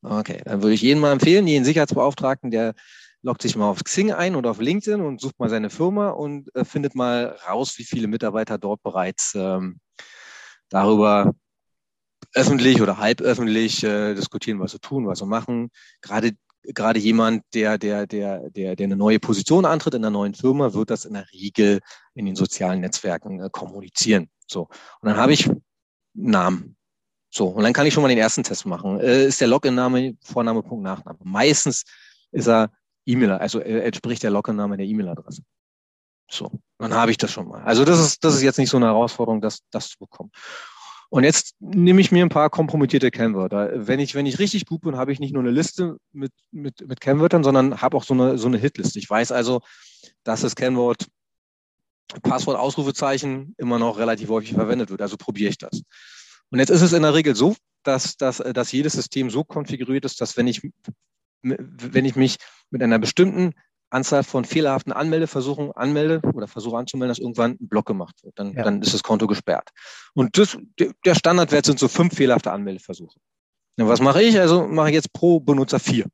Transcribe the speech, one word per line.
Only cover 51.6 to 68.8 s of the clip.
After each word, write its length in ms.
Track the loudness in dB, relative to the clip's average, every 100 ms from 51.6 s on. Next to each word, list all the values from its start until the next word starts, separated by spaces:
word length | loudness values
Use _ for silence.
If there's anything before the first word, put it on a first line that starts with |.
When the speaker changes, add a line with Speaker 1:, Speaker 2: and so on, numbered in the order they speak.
| _ _ _ _ _ -6
Speaker 1:
Passwort, 360 | -2 -2 -2 -2
Ausrufezeichen 960 | -2 -2 -4 -2 -2 -2 -4 -8 -10 -8
immer 220 | -2 0
noch 180 | 0 -2
relativ 320 | -2 -2 -2
häufig 240 | -4 -2
verwendet 380 | -4 -2 -2 -4
wird. 100 | -6
Also 160 | -8 -8
probiere 320 | -10 -4 -4
ich 80 | -4
das. 240 | -10 -12 -12 _ -20 -20 -20 _ _
Und 80 | 0
jetzt 100 | 4
ist 120 | 6
es 120 | 6
in 80 | 4
der 140 | 4 4
Regel 200 | 2 2
so, 200 | 2 0 _ _
dass, 320 | -2 -2 -4 -4
dass, 220 | -4 -4
äh, 140 | -6
dass 180 | -4 -4
jedes 220 | -2 -2
System 380 | -4 -6 -4 -4
so 120 | -4
konfiguriert 640 | -4 -8 -8 -8 -4 -4 -4
ist, 160 | -6
dass 160 | -8 -2
wenn 80 | -2
ich, 180 | -2
m-, 920 | -8 _ -18 -18 _ _ _ _ -6 -6
wenn 460 | -8 -14 -4 0 0
ich 100 | 2
mich 220 | 0 0 -14 _ _
mit 140 | -4
einer 160 | 0 2
bestimmten 540 | 0 2 2 4 -2 -2 _ _ _
Anzahl 320 | -4 0 0
von 220 | 0 -4 -2
fehlerhaften 480 | 0 0 -2 -4
Anmeldeversuchen 800 | -4 -2 0 -2 -4 -6 -6 -6
anmelde 500 | -4 -2 0 2 0 -2
oder 140 | -4 -6
versuche 300 | -10 -8 -6
anzumelden, 320 | -6 -6 -4
dass 80 | -4
irgendwann 400 | -6 -2 -2 -2
ein 80 | -4
Block 200 | -4 -2
gemacht 360 | -6 -6 -14
wird. 140 | -20 -12
Dann, 160 | -10
Speaker 2:
Ja. 100 | -4
Speaker 1:
dann 180 | -2 0